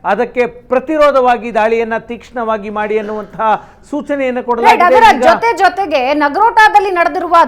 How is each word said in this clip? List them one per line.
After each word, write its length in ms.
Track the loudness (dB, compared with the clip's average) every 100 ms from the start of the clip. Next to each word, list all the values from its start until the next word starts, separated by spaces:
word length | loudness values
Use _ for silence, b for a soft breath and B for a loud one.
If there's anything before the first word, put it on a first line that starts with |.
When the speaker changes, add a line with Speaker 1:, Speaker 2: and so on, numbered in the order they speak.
| -4
Speaker 1:
ಅದಕ್ಕೆ 400 | -2 -2 -2 -4
ಪ್ರತಿರೋಧವಾಗಿ 1080 | -6 -4 -4 -2 2 2 4 2 0 -2
ದಾಳಿಯನ್ನ 440 | -2 0 0 -2 -6
ತೀಕ್ಷ್ಣವಾಗಿ 720 | -8 -16 -12 -8 -6 -6 -6
ಮಾಡಿ 300 | -8 -4 -4
ಅನ್ನುವಂತಹ 720 | -6 -10 -12 -4 -2 -2 B B -10
ಸೂಚನೆಯನ್ನ 480 | -8 -6 -4 -4 -4
Speaker 2:
ರೈಟ್, 100 | -4
Speaker 1:
ಕೊಡಲಾಗಿದೆ. 360 | 0 2 4
Speaker 2:
ಅದರ 320 | 4 4 4 4
Speaker 1:
ಈಗ 60 |
Speaker 2:
ಜೊತೆ 360 | 2 2 0 0
ಜೊತೆಗೆ 560 | 0 0 -2 -2 0
ನಗ್ರೋಟಾದಲ್ಲಿ 800 | 0 -2 2 2 4 4 4 2
ನಡೆದಿರುವ 440 | 0 -2 -2 0 2